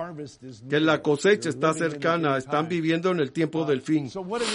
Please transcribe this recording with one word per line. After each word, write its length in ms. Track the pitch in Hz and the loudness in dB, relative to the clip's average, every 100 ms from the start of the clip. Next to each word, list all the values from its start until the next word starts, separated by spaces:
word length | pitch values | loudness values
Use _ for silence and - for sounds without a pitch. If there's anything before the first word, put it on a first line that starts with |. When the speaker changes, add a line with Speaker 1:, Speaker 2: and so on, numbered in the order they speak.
Speaker 1:
harvest 420 | 170 156 143 - | -10 -10 -14 -14
is 220 | 131 113 123 | -18 -16 -2
Speaker 2:
que 120 | 147 | 2
la 140 | 156 | 4
Speaker 1:
near. 80 | 151 | 2
Speaker 2:
cosecha 400 | 151 143 196 208 | 2 2 4 4
Speaker 1:
You're 100 | 165 | 2
Speaker 2:
está 140 | 127 160 | 0 0
Speaker 1:
living 140 | 160 | 2
in 40 | 165 | -2
the 40 | |
Speaker 2:
cercana. 340 | 147 165 170 156 | 0 0 2 2
Speaker 1:
end 40 | 135 | 0
Speaker 2:
Están 280 | 131 147 160 | 0 -2 0
Speaker 1:
time. 140 | 175 | -2
Speaker 2:
viviendo 320 | 160 165 180 | 0 0 0
en 80 | 180 | 0
el 100 | 139 | -2
tiempo 300 | 165 156 160 | 0 -2 0
Speaker 1:
Uh, 40 | 156 | 0
Speaker 2:
del 160 | 135 | -2
fin. 280 | 131 156 135 | 0 -2 -2
Speaker 1:
so 100 | 196 | -8
what 200 | 180 233 | -8 -4
an 60 | 226 | -2